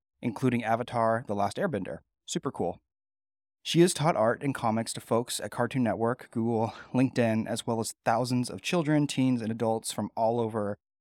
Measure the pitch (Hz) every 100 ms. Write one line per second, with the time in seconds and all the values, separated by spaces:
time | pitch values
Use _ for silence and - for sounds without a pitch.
0 | _ _ 127 - 131 120 110 113 123 123
1 | 113 113 - 101 98 - 196 107 90 73
2 | _ _ - 175 139 - 87 90 _ _
3 | _ _ _ _ _ _ - 156 175 -
4 | 151 175 110 117 139 131 120 110 113 -
5 | - 117 123 - 107 - 120 131 120 95
6 | 113 127 - 120 113 117 113 - - 127
7 | 131 - 117 110 113 113 - 113 113 -
8 | - 113 123 127 123 95 - 180 147 151
9 | 147 - 131 123 110 113 117 113 - -
10 | 104 - 113 120 113 110 104 107 _ _